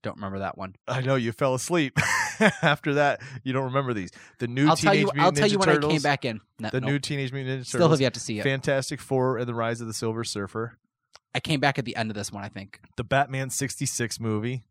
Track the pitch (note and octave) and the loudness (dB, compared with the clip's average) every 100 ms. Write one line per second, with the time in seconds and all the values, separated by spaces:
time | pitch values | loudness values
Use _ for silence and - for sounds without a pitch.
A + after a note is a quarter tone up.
0 | G#2+ - G2 G2 F#2+ - F#2+ G2 - B2+ | -10 -10 -8 -6 -6 -8 -14 -12 -6 -4
1 | B2+ C3+ A2+ - C#3 C3 - F3 C#3 - | 0 0 0 0 0 0 0 0 0 0
2 | - - A5 - A3 - D#3+ D3 D3+ C#3+ | 0 0 -2 2 2 4 2 2 0 2
3 | C#3+ A2+ C#3 C3 C3 B2+ C3 C3+ C3 A2 | 2 2 -6 -8 -4 -2 0 0 0 -4
4 | F2 - - _ A#2+ B2 D3+ D#3+ G#3 G3+ | -6 -12 -20 _ -4 2 4 6 6 4
5 | G3 C#3 F3 D3+ G#3+ G3+ F#3 D3 D3 D#3 | 4 4 4 6 2 4 4 4 4 2
6 | C#3+ C#3 B2+ G#2+ _ - G#2+ B2 B2+ C#3+ | 2 0 -2 -6 _ -8 -4 -2 0 -2
7 | - C#3+ C3+ C3+ C3 C3+ B2 B2+ E3 D3+ | -2 -4 -4 -6 -6 -6 -4 4 4 6
8 | C3 - - G#2+ C3+ C3+ D3+ C3+ C3 C#3+ | 2 0 -6 -2 -2 0 0 0 -2 -10
9 | - C3 B2+ A#2 A#2+ A#2 A2+ A#2 A2+ G#2+ | -2 0 2 0 -2 -2 -2 -2 -6 -4
10 | A2+ A2+ A2+ G#2 G2 A2 A#2 - _ _ | -2 -2 -4 -6 -4 -4 -6 -10 _ _
11 | _ _ _ C3 - D3 C#3 C#3 A#2 A2+ | _ _ _ -6 -2 2 2 0 -4 -4
12 | A2 G#2 G2 G2+ G2+ G2 G2+ - - - | -4 -4 -8 -8 -10 -12 -14 -18 -12 -8
13 | A#2 C3+ C#3 C3 C3 - C3+ - C#3 - | 2 2 2 -2 -6 -4 -6 -4 -4 -2
14 | A#2 - A2+ G#2+ A2+ B2+ _ | -4 -2 -2 -2 -2 -6 _